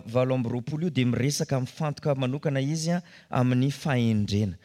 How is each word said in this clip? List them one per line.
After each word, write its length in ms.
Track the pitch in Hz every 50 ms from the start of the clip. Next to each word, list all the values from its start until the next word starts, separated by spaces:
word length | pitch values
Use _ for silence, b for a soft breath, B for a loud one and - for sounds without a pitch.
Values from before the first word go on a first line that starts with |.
| -
valo 300 | 110 110 123 131 131 131 131
amby 140 | 123 117 117
roapolo 320 | 123 117 - 156 151 165
io 80 | 185 139
dia 160 | 131 123 123
miresaka 460 | 120 - 120 143 139 - 160 - 143 131
amin'ny 160 | 127 - -
fantoka 400 | - 160 151 143 - - 156 143
manokana 480 | 135 135 127 131 147 - 160 139 135
izy, 300 | 135 139 156 160 156 165 175
a, 80 | 175 170 B B B B B -
amin'ny 380 | 127 123 127 127 123 127 143 139
fahendrena, 880 | - - 165 135 123 117 113 110 107 104 95 98 104 107 101 85 -